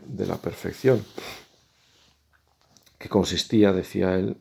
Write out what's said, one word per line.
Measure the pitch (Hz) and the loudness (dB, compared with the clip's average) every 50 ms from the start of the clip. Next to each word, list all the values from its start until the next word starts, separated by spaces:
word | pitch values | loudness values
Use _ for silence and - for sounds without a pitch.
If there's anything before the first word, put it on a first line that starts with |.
| - | -4
de | - - - 98 | -10 -6 -6 -4
la | 92 87 - | -4 -4 -4
perfección, | - - - - - - - - - 131 131 110 95 - - - - - - - - _ _ _ _ _ _ _ _ _ _ _ _ _ _ _ _ _ _ _ _ _ _ _ _ _ _ _ _ _ _ _ | -6 -8 -8 -6 -10 -10 -10 0 2 4 4 4 0 -6 -14 -16 -14 -14 -16 -18 -20 _ _ _ _ _ _ _ _ _ _ _ _ _ _ _ _ _ _ _ _ _ _ _ _ _ _ _ _ _ _ _
que | - - | -14 0
consistía, | - 104 90 - 90 82 - - - 113 104 101 95 | 2 2 2 2 -2 -4 -4 0 4 4 6 6 4
decía | 92 87 - - 98 92 92 92 | 0 -2 -4 -4 -2 0 0 0
él, | 92 95 - - - | 0 0 -2 -4 -8